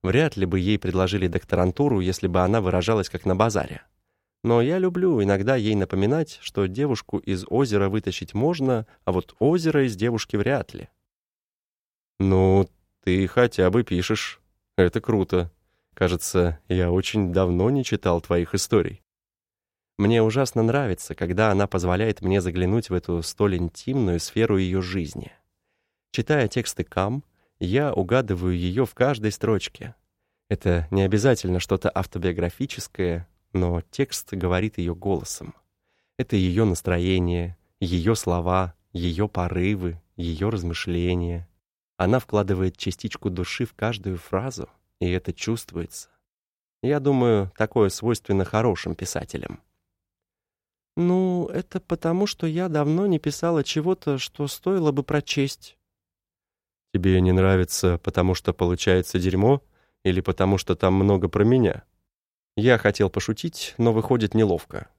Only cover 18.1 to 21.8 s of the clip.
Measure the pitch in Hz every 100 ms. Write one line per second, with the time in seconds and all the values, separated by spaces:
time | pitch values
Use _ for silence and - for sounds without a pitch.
18.1 | 85 - 87 87 98 - 107 87 98 _
19.1 | _ _ _ _ _ _ _ _ - 101
20.1 | 117 110 120 131 117 113 135 127 90 -
21.1 | - 87 90 110 98 101 95